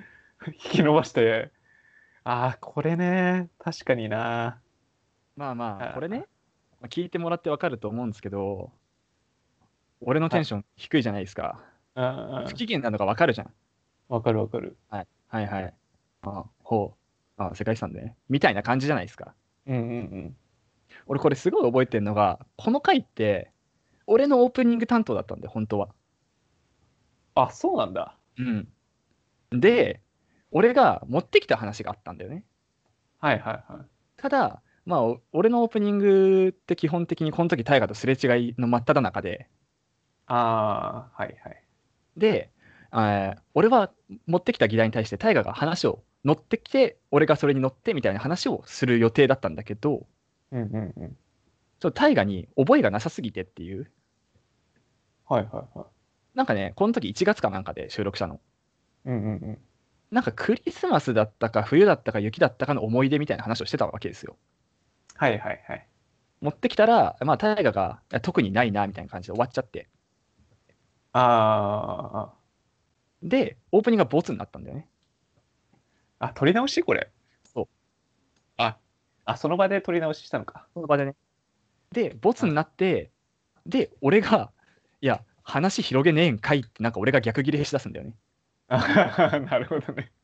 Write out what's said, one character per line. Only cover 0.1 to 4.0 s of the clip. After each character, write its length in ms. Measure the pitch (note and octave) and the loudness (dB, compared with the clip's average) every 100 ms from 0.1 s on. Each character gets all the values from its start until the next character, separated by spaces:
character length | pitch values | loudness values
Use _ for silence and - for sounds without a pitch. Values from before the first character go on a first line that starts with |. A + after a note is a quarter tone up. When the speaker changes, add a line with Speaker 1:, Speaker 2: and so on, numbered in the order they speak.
| - | -20
Speaker 1:
<laughs> 240 | _ - - | _ -18 -16
引 60 | |
き 280 | - - - | -14 -2 2
伸 100 | D3+ | 4
ば 120 | D3+ | 4
し 80 | - | 2
て。 380 | C3 A2+ A2+ - _ _ _ _ _ _ _ | 2 2 2 -4 _ _ _ _ _ _ _
あ 320 | B2 A#2+ B2+ - | -6 -2 -2 -4
ー、 20 | |
こ 220 | - D3+ | -8 -4
れ 140 | D#3 E3+ | -2 0
ね、 520 | F3+ F#3 F3+ F#3 F3 - | 0 0 0 0 -4 -10
確 260 | E3+ - | -12 -6
か 100 | - | -4
に 140 | B2 | -4